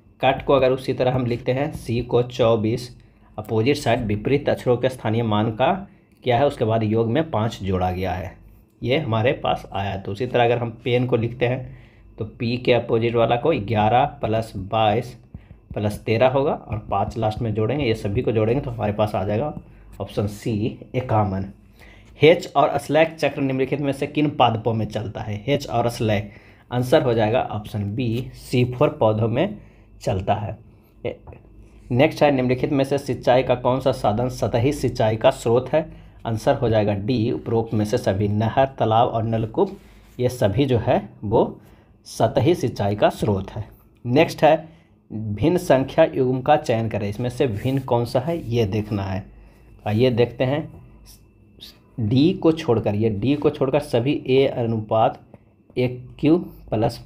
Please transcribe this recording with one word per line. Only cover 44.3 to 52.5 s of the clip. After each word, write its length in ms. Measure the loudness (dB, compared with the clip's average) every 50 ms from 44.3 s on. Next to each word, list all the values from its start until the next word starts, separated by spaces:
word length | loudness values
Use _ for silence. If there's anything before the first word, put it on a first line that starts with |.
| 2 2 4
है, 120 | 4 4 4 0 -6 -20 -20 _ _ _ _ _ -12
भिन्न 460 | -10 -8 -6 -6 -4 0 0 2 2 2
संख्या 460 | 2 2 2 2 2 0 2 2 2
युग्म 340 | 2 2 0 0 0 0 0 2
का 140 | 2 2 2
चयन 300 | 2 0 -2 0 -2 -2
करें, 200 | -4 -4 -4 -6
इसमें 200 | -6 -4 -6 -4
से 160 | -2 -2 -2
भिन्न 320 | -2 -2 -2 -4 -2 -2 -2
कौन 240 | -2 0 0 0 0
सा 160 | 0 -2 -2
है 180 | -2 -2 -4 -4 -4
ये 180 | -2 0 0 0
देखना 360 | 0 0 -2 -4 -2 -4 -4 -4
है। 200 | -4 -6 -6 -8 -10 -16 -20 -20 -20 -20 -20 -20 -20 -18 -10 -6
आइए 260 | -2 0 2 2 2 4
देखते 320 | 2 0 0 0 -2 -2
हैं, 240 | -2 -2 -2 -4 -8 -12 -18 -20 -20 -20 -20 -20 -20 -20 -20 -20 _ _ _ _ _ _ -20 -20 -20 -20 _ _ _ _ -4
डी 340 | -2 2 4 4 4 4 4
को 180 | 2 2 2